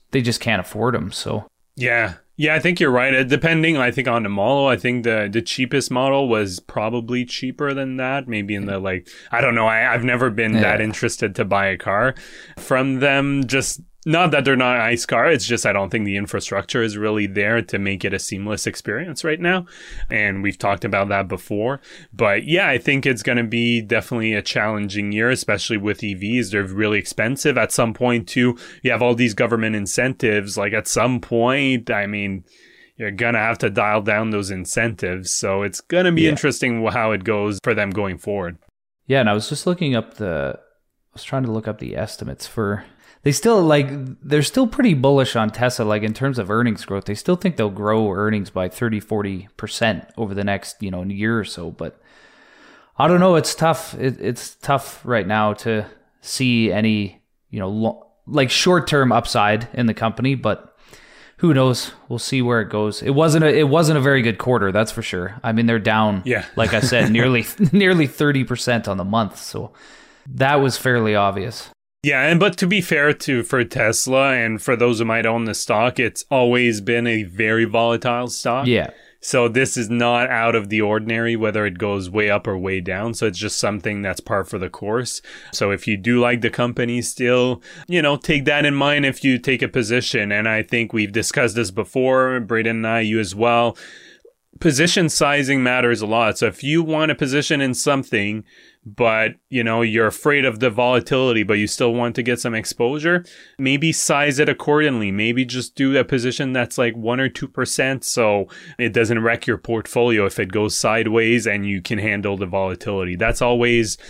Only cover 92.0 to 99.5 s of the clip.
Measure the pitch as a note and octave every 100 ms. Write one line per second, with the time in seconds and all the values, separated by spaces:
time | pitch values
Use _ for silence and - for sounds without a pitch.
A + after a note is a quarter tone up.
92 | B2+ C3 B2+ B2+ G#2 A2+ A2+ A2+ A2 A2+
93 | A2 A2 G2+ G2 A#2 A#2 A#2+ - - -
94 | - - - _ _ - E3+ C3 E3+ -
95 | D#3+ - D3 C#3+ C3+ C#3 B2+ B2+ B2 A2+
96 | G#2+ A2+ A2 G2+ A2+ F#2 C3+ D#3+ D#3+ D#3
97 | D#3 C#3+ C#3+ C#3+ C#3 D3+ C3+ A#2+ D3 C3+
98 | C3 A2 G2+ G#2+ - _ - _ A2 G#2
99 | A#2 A2 A2 - _